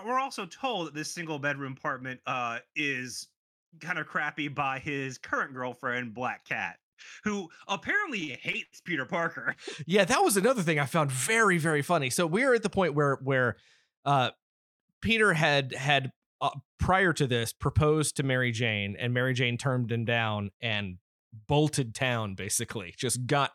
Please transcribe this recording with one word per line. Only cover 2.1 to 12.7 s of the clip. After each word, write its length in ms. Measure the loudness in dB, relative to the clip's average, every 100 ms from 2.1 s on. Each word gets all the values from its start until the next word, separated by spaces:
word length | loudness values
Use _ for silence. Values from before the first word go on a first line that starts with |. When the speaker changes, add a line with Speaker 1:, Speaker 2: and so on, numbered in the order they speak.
| -10 -6
Speaker 1:
uh, 320 | -4 -4 -6 -10
is 540 | -6 -4 -4 -6 -12 -14 _ _ _ _ -14
kind 180 | -8 -6
of 80 | -4
crappy 420 | -4 -4 -4 -6
by 300 | -4 -4 -4
his 400 | -6 -6 -6 -10
current 340 | -6 -4 -4
girlfriend, 600 | -6 -8 -6 -4 -4 -4
Black 300 | -4 -6 -6 -6
Cat, 320 | -4 -4 -8 _ _ -20 -8
who 240 | -6 -4 -8 -12 -8
apparently 720 | -6 -2 -2 -2 -6 -6 -8
hates 380 | -8 -8 -8 -14
Peter 240 | -6 -4
Parker. 500 | -2 -2 -2 -4 -6 -6 -8
<laughs> 160 | -10 2
Speaker 2:
Yeah, 180 | 4
that 180 | 6 4
was 120 | 4 4
another 260 | 4 2
thing 160 | 2 2
I 60 | 2
found 260 | 2 0
very, 460 | 0 0 4 6 4
very 240 | 2 0
funny. 280 | 2 2 2
So 160 | 0 2
we're 280 | 2 4
at 80 | 4
the 80 | 2